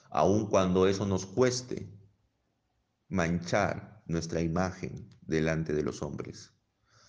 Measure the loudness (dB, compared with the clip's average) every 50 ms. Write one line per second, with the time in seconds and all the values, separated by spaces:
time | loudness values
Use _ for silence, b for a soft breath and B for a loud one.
0 | b b b 2 4 4 4 4 2 2 2 4 4 4 4 4 4 4 4 2
1 | 0 0 -2 -2 -2 -2 0 2 2 2 2 -2 -6 -6 -8 -8 -8 -10 -16 -20
2 | -20 -20 _ _ _ _ _ _ _ _ _ _ _ _ _ _ _ _ _ _
3 | _ -4 0 0 2 2 0 -2 -2 0 0 2 2 2 0 -4 -8 -14 -18 -16
4 | -8 -4 -4 -4 -4 -2 -2 -2 0 0 0 0 0 -2 -4 -6 -10 -10 -10 -10
5 | -14 -16 -20 -16 -6 -2 0 0 2 2 0 0 -2 -2 -2 -2 -2 -2 -4 -6
6 | -6 -8 -8 -8 -10 -10 -12 -16 -18 -20 _ _ _ _ _ _ b b b b
7 | b